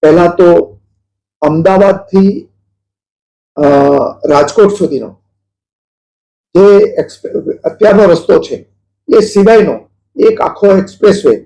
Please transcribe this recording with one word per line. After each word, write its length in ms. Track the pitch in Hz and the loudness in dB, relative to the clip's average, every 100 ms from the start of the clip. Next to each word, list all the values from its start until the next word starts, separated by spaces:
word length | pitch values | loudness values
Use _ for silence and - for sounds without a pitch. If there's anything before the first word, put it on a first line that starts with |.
પહેલા 260 | 156 165 175 | 2 2 0
તો 520 | - 175 170 - - _ _ _ _ _ _ | 2 2 2 -2 -12 _ _ _ _ _ _
અમદાવાદથી, 1080 | 151 156 170 190 196 190 - 190 196 - - _ _ _ _ _ _ _ _ _ _ - | -4 -2 0 2 0 -2 -4 0 0 -2 -12 _ _ _ _ _ _ _ _ _ _ -4
અ, 60 | 143 143 139 143 131 - 147 | 0 2 2 0 -4 -8 -2
રાજકોટ 480 | 147 147 - 196 | -2 -2 0 0
સુધીનો 480 | 202 170 139 104 - _ _ _ _ _ _ _ _ _ _ _ _ _ 170 | 0 -6 -6 -10 -18 _ _ _ _ _ _ _ _ _ _ _ _ _ 2
જે 220 | 196 202 | 4 4
એક્સપ્રે-, 800 | - - - - - - - - | 2 -4 -10 -10 -12 -10 -10 -10
અત્યારનો 480 | - - 214 202 202 | -10 -2 0 2 2
રસ્તો 340 | 165 - 160 | 0 0 -2
છે 300 | - 113 - _ _ _ - 226 | -2 -14 -16 _ _ _ -2 0
એ 20 | |
સિવાયનો 720 | - 202 202 226 180 117 _ _ _ - | 0 0 2 2 0 -4 _ _ _ -2
એક 260 | 220 - | -2 -2
આખો 260 | - - 202 | -6 -2 0
એક્સપ્રેસ 580 | 196 190 - 208 202 143 | 0 -2 -2 -2 0 -2
વે 200 | 107 | -2